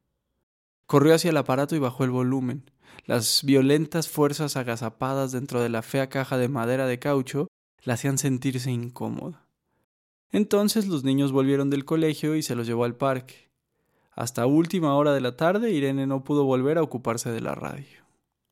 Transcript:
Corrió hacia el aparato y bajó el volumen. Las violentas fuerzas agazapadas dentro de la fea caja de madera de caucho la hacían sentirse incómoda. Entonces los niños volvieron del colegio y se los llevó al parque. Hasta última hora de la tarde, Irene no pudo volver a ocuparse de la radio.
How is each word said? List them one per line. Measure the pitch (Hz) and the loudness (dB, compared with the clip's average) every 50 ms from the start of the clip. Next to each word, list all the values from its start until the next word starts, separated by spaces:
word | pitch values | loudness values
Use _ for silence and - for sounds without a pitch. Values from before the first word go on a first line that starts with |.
| _ _ _ _ _ _ _ _ _ _ _ _ _ _ _ _ _ | _ _ _ _ _ _ _ _ _ _ _ _ _ _ _ _ _
Corrió | - - 143 143 156 160 | 2 4 6 6 6 6
hacia | 160 165 175 | 6 4 2
el | 160 | 0
aparato | 143 123 - 131 131 143 143 165 | 0 0 0 0 0 0 0 0
y | 156 | -2
bajó | 135 123 120 - 135 | -2 -2 -2 -2 -2
el | 127 | 0
volumen. | 123 127 127 127 131 135 127 123 123 147 - _ _ _ _ - - - - | 0 0 0 0 0 -2 -2 -4 -6 -8 -12 _ _ _ _ -20 -20 -14 -4
Las | - 120 120 110 - - - - | -2 0 0 2 0 0 0 2
violentas | 135 139 135 131 135 143 160 165 151 - 165 151 - | 4 4 6 6 6 4 2 2 -2 -4 -4 -4 -2
fuerzas | - 151 147 143 143 151 156 139 - | 0 0 0 2 0 -2 -4 -4 -4
agazapadas | 139 123 123 117 113 127 110 - - 135 131 135 139 135 131 | -4 -4 -4 -4 -4 -6 -8 -6 -4 -4 -2 -2 -2 -2 -4
dentro | 131 123 131 135 131 120 | -4 -6 -6 -4 -2 -2
de | 120 117 | -2 0
la | 113 110 110 | -2 -4 -4
fea | - - 135 135 135 | -4 -2 -2 -2 -2
caja | - 139 131 - 143 | -2 -4 -4 -2 -2
de | 127 123 120 | -2 0 0
madera | 143 117 113 117 127 131 135 | -2 -2 -2 0 0 0 0
de | 131 123 123 | -2 -2 -2
caucho | - 147 143 139 127 127 - 139 160 - _ _ _ _ _ _ _ | -2 0 0 0 -2 -2 -4 -4 -4 -4 _ _ _ _ _ _ _
la | 123 120 | -4 -4
hacían | - - 139 139 | -2 -2 -2 -2
sentirse | 135 - 139 131 123 131 139 127 127 123 135 | 0 0 0 0 0 -2 -2 -4 -2 -4 -4
incómoda. | 123 117 120 120 123 - 113 110 117 - - - - - _ _ _ _ _ _ _ _ _ _ _ _ _ _ _ _ _ _ | -4 -4 -6 -8 -10 -8 -8 -6 -6 -8 -10 -10 -12 -14 _ _ _ _ _ _ _ _ _ _ _ _ _ _ _ _ _ _
Entonces | - 196 214 208 214 202 208 208 - 226 202 | 0 0 2 2 2 2 2 2 2 0 0
los | 196 175 143 127 | 0 -2 0 0
niños | 135 135 139 143 139 | 2 2 2 2 2
volvieron | 135 135 135 135 139 139 139 139 | 2 2 2 4 2 2 2 0
del | 143 139 135 | 0 -2 -2
colegio | - 160 160 160 156 147 - - 151 156 | -2 0 0 2 0 0 -2 -2 -2 -2
y | 156 | -2
se | 151 - 123 | -2 -2 -4
los | 120 117 | -4 -2
llevó | 117 117 117 120 | -2 0 0 0
al | 120 120 | -2 -2
parque. | - 139 135 131 127 123 - - - _ _ _ _ _ _ _ _ _ _ _ _ _ _ | -2 -2 0 0 -2 -6 -12 -20 -20 _ _ _ _ _ _ _ _ _ _ _ _ _ _
Hasta | _ - 120 117 - 117 117 | _ -8 -8 -6 -2 0 2
última | 131 143 160 175 165 - 185 160 147 139 | 4 4 4 2 2 0 0 0 2 2
hora | 143 147 151 143 | 4 4 4 2
de | 135 | 2
la | 127 123 123 | 0 -2 -2
tarde, | - 160 170 190 208 240 226 | 0 2 2 2 2 0 0
Irene | 190 147 139 135 135 139 135 | 0 0 0 0 0 -2 -2
no | 135 135 135 127 | -2 -2 -4 -2
pudo | - 147 147 139 | 0 0 2 2
volver | 135 131 127 127 143 160 | 2 2 2 2 2 2
a | 170 156 | 2 0
ocuparse | - - 120 - 117 113 117 - 120 | 0 -4 -4 -4 -4 -4 -2 -4 -6
de | 117 113 | -6 -4
la | - - - | -6 -6 -6
radio. | - - - - 139 135 - - - _ _ _ _ _ _ _ _ _ _ | -6 -8 -10 -10 -12 -16 -18 -20 -20 _ _ _ _ _ _ _ _ _ _